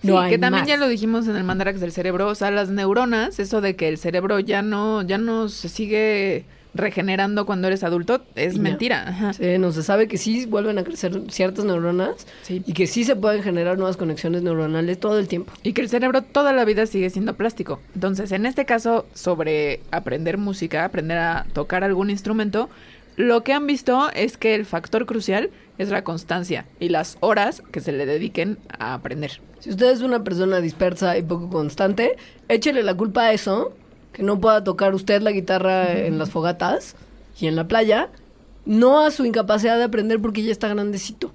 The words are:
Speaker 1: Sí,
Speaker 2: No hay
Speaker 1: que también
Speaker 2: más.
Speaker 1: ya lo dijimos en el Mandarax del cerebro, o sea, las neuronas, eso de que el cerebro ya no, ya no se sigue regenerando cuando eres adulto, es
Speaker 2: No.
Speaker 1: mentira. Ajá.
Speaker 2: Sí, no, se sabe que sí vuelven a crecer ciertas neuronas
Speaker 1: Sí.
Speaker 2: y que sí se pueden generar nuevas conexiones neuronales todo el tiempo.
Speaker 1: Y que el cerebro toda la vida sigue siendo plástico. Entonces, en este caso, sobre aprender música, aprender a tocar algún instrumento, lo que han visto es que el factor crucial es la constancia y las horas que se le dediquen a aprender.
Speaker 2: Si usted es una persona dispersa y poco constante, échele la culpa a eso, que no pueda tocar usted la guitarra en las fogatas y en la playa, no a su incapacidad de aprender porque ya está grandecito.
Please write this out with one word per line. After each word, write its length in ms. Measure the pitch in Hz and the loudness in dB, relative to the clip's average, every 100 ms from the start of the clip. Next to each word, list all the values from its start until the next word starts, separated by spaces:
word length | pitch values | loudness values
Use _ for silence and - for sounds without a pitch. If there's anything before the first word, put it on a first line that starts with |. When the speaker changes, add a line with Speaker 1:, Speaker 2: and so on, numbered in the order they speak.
Speaker 1:
Sí, 60 | 196 | 4
Speaker 2:
No 100 | 190 | 4
hay 120 | 180 | 4
Speaker 1:
que 60 | 180 | 4
también 260 | 247 277 | 4 2
Speaker 2:
más. 40 | 277 | 2
Speaker 1:
ya 60 | 294 | 2
lo 140 | 277 | 2
dijimos 360 | 233 220 226 226 | 2 0 0 0
en 80 | 208 | -2
el 80 | 185 | -2
Mandarax 340 | 190 190 196 | 0 -2 -2
del 140 | 175 | -4
cerebro, 340 | 165 185 180 202 | -2 -2 0 0
o 80 | 208 | 0
sea, 160 | 202 | 0
las 160 | 202 190 | 0 0
neuronas, 680 | 196 190 208 247 226 240 392 | 0 2 2 2 0 -2 -4
eso 220 | 196 220 | -2 0
de 160 | 202 190 | 0 0
que 100 | 160 | -2
el 100 | 156 | -2
cerebro 420 | 175 175 190 208 | -2 -2 0 0
ya 220 | 196 202 | 0 -2
no, 420 | 214 208 214 214 | 0 -2 0 -2
ya 140 | 185 196 | -2 -2
no 300 | 233 226 220 | 0 -2 -4
se 220 | 202 170 | -6 -10
sigue 760 | - 214 214 220 208 196 151 - - - | -6 -2 0 2 2 0 -2 -6 -20 -12
regenerando 720 | 185 202 190 196 190 196 208 202 | -4 -2 -2 -2 0 0 0 -2
cuando 220 | 190 185 | 0 0
eres 160 | 190 | 0
adulto, 380 | 175 175 170 247 - - | 0 -2 0 -2 -2 -4
es 200 | 165 196 | -2 0
Speaker 2:
No. 80 | |
Speaker 1:
mentira. 440 | 196 190 233 170 - | 0 0 0 0 -2
Ajá. 240 | 180 208 | -4 -4
Speaker 2:
Sí, 240 | - 180 180 | -2 0 2
no, 120 | 180 | 2
se 120 | 160 | 0
sabe 240 | 160 202 220 | 0 2 2
que 100 | 208 | 0
sí 280 | - 226 247 | -2 -2 -2
vuelven 320 | 208 214 208 | -2 0 -2
a 60 | |
crecer 380 | - 330 185 190 - | -4 -4 -4 -4 -8
ciertas 360 | - 190 196 208 | -2 -2 0 -2
neuronas 500 | 175 170 175 190 480 - - | 0 0 0 -2 -6 -14 -20
Speaker 1:
Sí. 200 | - 185 - | -8 -8 -6
Speaker 2:
y 80 | |
que 140 | 165 180 | 0 0
sí 160 | 226 | 2
se 120 | 233 240 | 2 2
pueden 260 | 208 208 | 2 2
generar 340 | 202 175 170 185 | 0 0 0 0
nuevas 200 | 190 185 | 0 -2
conexiones 440 | 170 156 170 175 | -4 -2 -2 -2
neuronales 560 | 175 165 156 160 170 180 | 0 0 0 0 -2 -2
todo 200 | 214 214 | 0 0
el 80 | 196 | 0
tiempo. 240 | 175 180 - | -4 -6 -6
Speaker 1:
Y 100 | - | -4
que 80 | - | -2
el 80 | 233 | 0
cerebro 320 | 240 254 262 | 0 2 2
toda 320 | - 285 285 | 2 2 4
la 100 | 269 226 | 4 4
vida 200 | 208 220 | 2 0
sigue 240 | 196 185 | 0 -2
siendo 260 | 185 220 - | -2 -4 -2
plástico. 440 | 214 226 175 139 - | -4 -2 -8 -8 -8
Entonces, 380 | 196 185 196 202 | -4 -2 -2 -2
en 140 | 185 233 | -2 -2
este 200 | 262 269 | -2 0
caso, 400 | 233 226 226 - | 0 2 0 0
sobre 680 | - - 170 156 156 147 135 - | -6 -2 0 0 0 0 -4 -6
aprender 460 | 165 208 127 165 196 | -6 -4 -4 -2 -2
música, 480 | 202 196 165 156 180 | -4 -4 -4 -2 -2
aprender 320 | 190 160 170 | -4 -2 -2
a 280 | 165 165 - | 0 -2 -4
tocar 300 | 147 147 180 | -4 -2 -2
algún 260 | 196 185 202 | 0 0 0
instrumento, 600 | 202 208 220 214 208 254 - - - - - | -2 -2 -2 0 -2 -4 -8 -20 -20 -18 0
lo 260 | 240 233 | 2 2
que 80 | 233 | 2
han 140 | 277 294 | 0 2
visto 420 | 277 - 254 285 - | -2 2 2 2 0
es 220 | 214 - | -2 0
que 180 | 226 220 | 0 0
el 100 | 208 | -2
factor 400 | 220 - 220 254 | -6 -2 -2 -2
crucial 440 | 226 196 196 339 - - - | -4 0 -2 -2 -8 -20 -8
es 120 | 202 | -4
la 140 | 196 196 | -2 -4
constancia 600 | 165 - 170 180 160 - - | -8 -4 -4 -2 -6 -6 -6
y 80 | 175 | 0
las 280 | 165 165 - | 0 0 -2
horas 420 | 196 214 202 - - | 2 4 2 -2 -10
que 100 | - | -8
se 100 | - | -6
le 140 | 143 139 | -4 -2
dediquen 520 | 151 - - 175 214 - - | -2 -2 -4 -4 -4 -10 -10
a 140 | 113 | -6
aprender. 480 | 131 - 151 147 - - - | -6 -6 -8 -8 -10 -20 -18
Speaker 2:
Si 100 | - | -8
usted 220 | 196 247 | 2 4
es 100 | 254 | 4
una 220 | 254 240 | 2 0
persona 380 | 202 180 190 185 | -2 0 2 2
dispersa 560 | 165 156 185 175 190 170 | 0 0 0 2 0 0
y 40 | |
poco 280 | 170 170 175 | -2 -4 -4
constante, 680 | 175 151 - 196 202 233 508 - - - | -4 -4 0 0 2 0 0 -8 -20 -2
échele 340 | 226 302 269 | 2 2 2
la 140 | 202 185 | 0 0
culpa 280 | 220 214 226 | 0 4 4
a 80 | |
eso, 400 | 220 - 196 508 - - - - | 4 2 0 -2 -8 -20 -20 -20
que 100 | - | -4
no 180 | 202 202 | 0 2
pueda 200 | 220 214 | 6 4
tocar 300 | 196 170 196 | 4 2 2
usted 280 | 190 196 202 | 2 2 2
la 100 | 214 | 2
guitarra 600 | 202 180 190 185 185 180 170 | 0 0 0 2 2 2 2
en 180 | 165 160 | 0 0
las 120 | 156 | -2
fogatas 640 | 170 165 170 180 294 - - - - - - | -2 -2 -2 -2 -2 -4 -20 -20 -20 -20 -6
y 80 | 160 | -2
en 80 | 160 | -2
la 120 | 165 | 0
playa, 400 | 226 220 214 320 - - - - - - | 2 4 2 0 -8 -20 -20 -20 -14 0
no 340 | 214 247 285 | 4 6 8
a 120 | 302 | 4
su 120 | 294 | 2
incapacidad 540 | 247 226 202 214 226 233 | 0 0 2 2 4 2
de 60 | 240 | 2
aprender 340 | 220 214 226 | 0 0 0
porque 240 | 220 214 | 0 -2
ya 80 | 214 | -2
está 160 | 208 220 | -2 -2
grandecito. 640 | 208 208 196 - 220 - | -2 -2 -4 -8 -10 -10